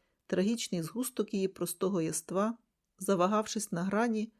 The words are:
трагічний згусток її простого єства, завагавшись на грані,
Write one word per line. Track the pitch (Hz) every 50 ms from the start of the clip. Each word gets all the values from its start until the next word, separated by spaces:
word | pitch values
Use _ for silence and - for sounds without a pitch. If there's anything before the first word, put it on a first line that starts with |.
| _ _ _ _ _
трагічний | - 190 180 185 214 233 233 - - - 175 160
згусток | 156 - 226 254 - - - 208 - -
її | 196 190 190
простого | - - 175 175 - - 190 190 196 175
єства, | 160 160 156 - - - 175 185 208 220 233 - _ _ _ _ _ _ _ -
завагавшись | 185 - 196 170 175 190 214 214 214 - - 214 - - -
на | 170 180
грані, | 190 196 208 240 240 220 220 214 226 - _